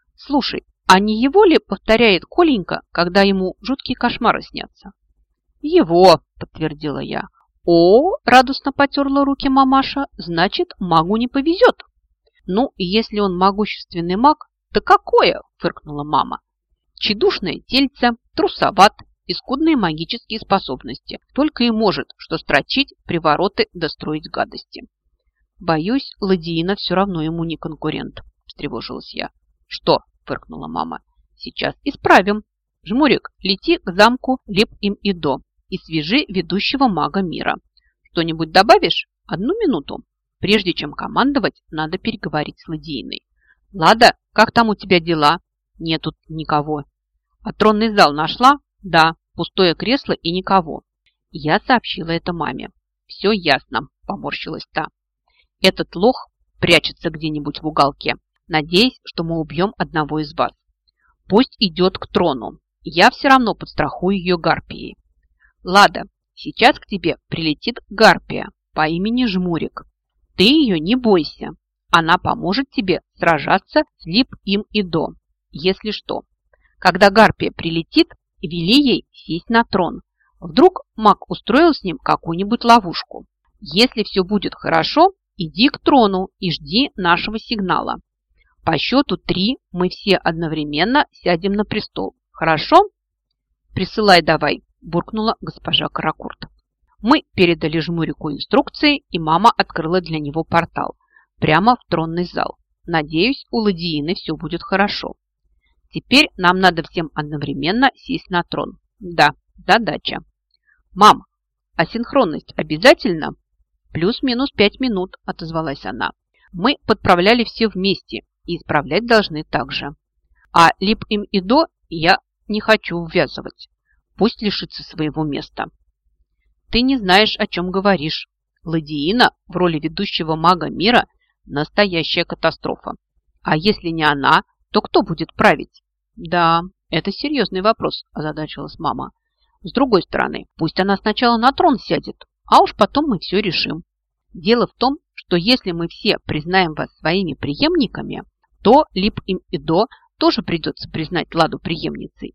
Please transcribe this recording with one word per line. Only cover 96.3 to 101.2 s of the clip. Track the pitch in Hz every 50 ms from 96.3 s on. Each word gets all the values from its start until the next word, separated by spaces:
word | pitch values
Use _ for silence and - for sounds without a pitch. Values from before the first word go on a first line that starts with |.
| - _ - - _ _ _ _ _ _ _ _ _ _
Мы | - 220 294 311 - _ _
передали | - 185 175 170 156 170 160 156 165
Жмурику | 151 165 170 165 160 - - - - 156
инструкции, | 147 - - - - 175 - - - - - 294 285 277 - _
и | - 175
мама | 160 156 160 175 202 - -
открыла | - 196 - - 165 160 160 175 185
для | 175 160 165 156
него | 147 143 143 160 160
портал | - - 170 170 - _ - - - - _ _ _ _ _